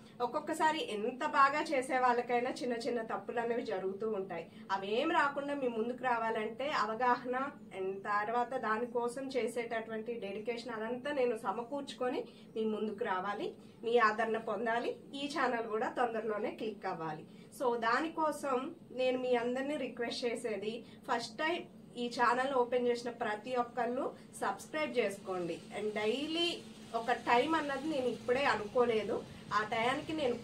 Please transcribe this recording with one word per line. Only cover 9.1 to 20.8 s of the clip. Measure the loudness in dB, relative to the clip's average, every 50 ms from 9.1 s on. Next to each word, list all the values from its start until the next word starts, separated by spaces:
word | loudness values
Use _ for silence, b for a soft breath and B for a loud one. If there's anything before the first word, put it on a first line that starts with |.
| -2 -4 -6 -4 -2
చేసేటటువంటి | 0 0 0 0 -2 -4 -2 -2 -4 -4 -4 -6 -6 -4 -6 -6 -6 -6
డెడికేషన్ | -6 -6 -4 -4 -4 -4 -4 -6 -6 -6
అదంతా | -4 -4 -4 -4 -4 -4 -2 0 2
నేను | 2 2 2 0 -2
సమకూర్చుకొని | -2 -2 -2 -4 -4 -4 -6 -6 -6 -4 -2 -2 0 0 -2 -4 B B B B B B
మీ | 0 0 0 0
ముందుకు | 0 -2 -2 -2 -2 -2
రావాలి. | 0 0 0 0 -2 -2 -2 -4 -6 -6 B B B B B B
మీ | 4 6 6 6 6
ఆదరణ | 6 4 2 0 0 0 -2 -2
పొందాలి, | -2 -2 0 0 0 0 0 -2 -4 -6 -8 -10 -8 -6
ఈ | -4 -2 0
ఛానల్ | 2 2 2 2 0 0 0 0
కూడా | 0 0 0 2 2
తొందరలోనే | 2 2 0 0 -2 -2 -2 -2 -2 -4 -4 -4
క్లిక్ | -6 -6 -6 -4 -4 -4
అవ్వాలి. | -4 -4 -4 -4 -6 -6 -10 B B B B B B 0
So | 0 2 2 2 2 4
దానికోసం | 4 4 2 0 0 0 0 0 0 0 0 0 0 0 0 -2 -8 -10 -14 -8 -2 0
నేను | 2 2 2 2
మీ | 2 4 4 4 4
అందరినీ | 2 0 0 0 -2 -2 -2 -4
రిక్వెస్ట్ | -4 -4 -4 -4 -4 -2 -2 -2 -2
చేసేది, | -2 -2 -2 -2 -2 -2 -2 -4 -4 -6